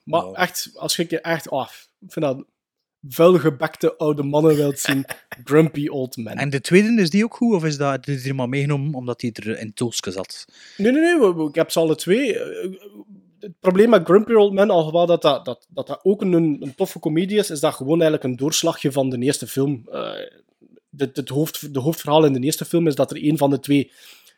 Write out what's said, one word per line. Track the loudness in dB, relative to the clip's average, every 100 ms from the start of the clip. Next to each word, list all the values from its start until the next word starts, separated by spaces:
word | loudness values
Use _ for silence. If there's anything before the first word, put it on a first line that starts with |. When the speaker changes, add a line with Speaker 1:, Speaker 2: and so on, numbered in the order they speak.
Speaker 1:
Maar | -4 -2 -2
Speaker 2:
Ja. |
Speaker 1:
echt, | -4 -4 -4 -12
als | -10 -6 -4
je |
een | -2
keer | -4
echt, | -4 -6 -4
ah, | -6 -6 -10 -20 _
ik | -14
vind | -4
dat | -4 -4 -10 _ _ _ _ _ -8
vuilgebekte | 4 6 6 4 0 -4 -2 -2 0
oude | -2 -2
mannen | -2 2 4 4
wilt | 0 -2
zien, | -2 -2 -4 -12 _
Speaker 2:
<laughs> | -20
Speaker 1:
Grumpy | 0 4 4 0 -6
Old | -6 -6 -8
Men. | -8 -4
Speaker 2:
En | -2
de | -2
tweede, | 2 4 4 2
is | 2
die | 2
ook | -2 0
goed, | 0
of | 0
is | 0 -2
dat, | -2 -4 -4
is | -6
die | -4
er | -4
maar | -4
meegenomen | -2 -2 -2 -4
omdat | -6 -8 -6
die | -6
er | -8 -8 -8
in | -10
Tulske | -6 -6 -4 -8
zat? | -8 -10 -14 -20 _ -18 -2
Speaker 1:
Nee, | 2
nee, | 4
nee, | 4 4
we, | 4
we, | 2 -2
ik |
heb | -2 0
ze | 0
alle | 0 0
twee. | 0 0 0 -4
Eh, | -6 -8 -10 -12 -20 -20 -20 -20 _ _
het | -20 -4
probleem | 2 4 6
met | 6
Grumpy | 6 4 6
Old | 4 4
Men, | 4 4
alhoewel | 4 2 2 2
dat, | 4
dat, | 4 2
dat, | -2 -12 _
dat, | -12 -10
dat | -2
ook | 0 0
een, | 2
een | 2 2 0 -6 -6
toffe | -6 -4
komedie | -4 -2 0 0
is, | -2
is | -2
dat | -2
gewoon | -2 -2 2
eigenlijk | 2 2
een | -2 -4
doorslagje | -2 -2 -2 -2 -2
van | -2 -2
de | -2
eerste | -2 -2 -4
film. | -2 -2 -2 -8
Eh, | -10 -10 -10 -14 -18 _ _ _ _ _ -6
het, | -6 -6
het | -6
hoofd-, | -4 -4 -6 -10
de | -4
hoofdverhaal | -4 -4 0 4
in | 4
de | 2
eerste | -2 -4
film | -2 0 0
is |
dat | 0 -2
er | -2
een | -2 2
van | 2
de | 0
twee | 0 0 0 _ -20 -20 _